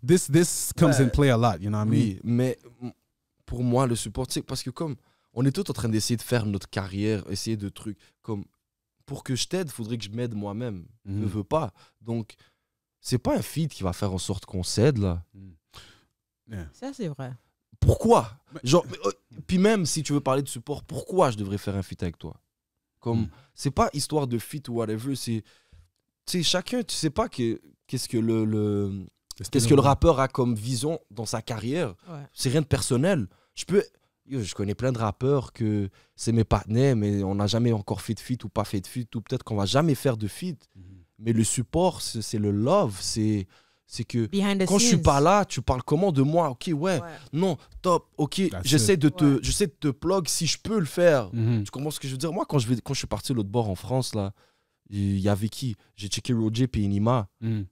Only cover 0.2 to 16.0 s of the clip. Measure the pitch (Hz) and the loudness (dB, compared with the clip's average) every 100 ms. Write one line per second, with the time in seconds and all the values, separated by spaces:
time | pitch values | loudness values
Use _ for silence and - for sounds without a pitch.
0.2 | - 143 175 - - - 160 127 131 135 | 4 4 4 0 -6 2 4 6 4 6
1.2 | 143 117 117 90 101 104 107 113 113 95 | 4 6 4 2 -2 0 2 2 2 -2
2.2 | - 120 127 - 120 117 123 - _ _ | -2 0 0 -2 -10 _ -16 -16 _ _
3.2 | _ _ - 120 123 120 135 117 - 104 | _ _ -12 -4 0 2 2 0 -4 -6
4.2 | 127 - - 127 - - 165 127 _ _ | -6 -6 -6 -8 -8 -8 -8 -8 _ _
5.2 | _ - 135 135 202 135 117 110 - 117 | _ 0 0 0 -4 -4 0 0 0 -4
6.2 | - 123 107 98 - - 98 95 104 107 | 0 -2 0 -4 -4 -8 -6 -4 -2 -2
7.2 | - 98 - 110 101 - 110 101 _ _ | -4 -8 -4 -4 -6 -10 -14 -14 _ _
8.2 | - 107 92 _ _ _ _ _ - 139 | -10 -10 -10 _ _ _ _ _ -14 -14
9.2 | - 127 - 185 175 - 107 120 101 110 | -6 -4 -2 -4 -6 -8 -8 -8 -8 -8
10.2 | 123 110 101 104 123 98 82 _ - 98 | -6 -6 -8 -6 -8 -10 -14 _ -8 -4
11.2 | 104 98 95 151 147 - _ _ 107 117 | -4 -4 -2 -2 -2 -10 _ _ -8 -6
12.2 | 110 - _ _ _ _ _ _ - 123 | -6 -16 _ _ _ _ _ _ -4 -2
13.2 | - 277 - - 160 - 92 85 104 92 | 0 -2 -2 -4 -6 -4 -6 -2 -4 -4
14.2 | - 98 - 95 87 - 123 127 98 85 | -4 -8 -6 -8 -4 2 2 4 0 -2
15.2 | 85 98 95 82 _ - - _ | -8 -20 -20 -20 _ -20 -20 _